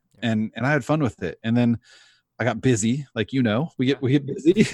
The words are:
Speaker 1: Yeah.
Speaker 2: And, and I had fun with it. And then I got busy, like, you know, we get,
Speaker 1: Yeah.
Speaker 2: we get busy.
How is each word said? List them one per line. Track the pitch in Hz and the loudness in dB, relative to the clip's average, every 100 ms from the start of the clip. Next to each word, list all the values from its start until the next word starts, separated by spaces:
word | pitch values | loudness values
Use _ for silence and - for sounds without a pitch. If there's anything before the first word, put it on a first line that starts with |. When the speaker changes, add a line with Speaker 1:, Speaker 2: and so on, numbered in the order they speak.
| _ | _
Speaker 1:
Yeah. | _ 117 | _ -2
Speaker 2:
And, | 110 110 - | -2 -2 -4
and | 127 | -2
I | |
had | 147 | 0
fun | 120 156 | 0 0
with | 123 - | -2 -4
it. | 87 - | -8 -6
And | 113 120 | -2 2
then | 120 117 _ - _ _ _ - | 2 0 _ -20 _ _ _ -4
I | |
got | 117 110 | -4 0
busy, | 131 113 113 139 135 | 0 2 0 -2 -4
like, | 117 104 | -6 -4
you | 135 | 0
know, | 117 110 165 - | 0 0 -2 -2
we | 131 | -2
get, | 139 | 0
Speaker 1:
Yeah. | |
Speaker 2:
we | 127 | 0
get | 143 135 | 0 -2
busy. | - 143 202 - | -2 2 4 2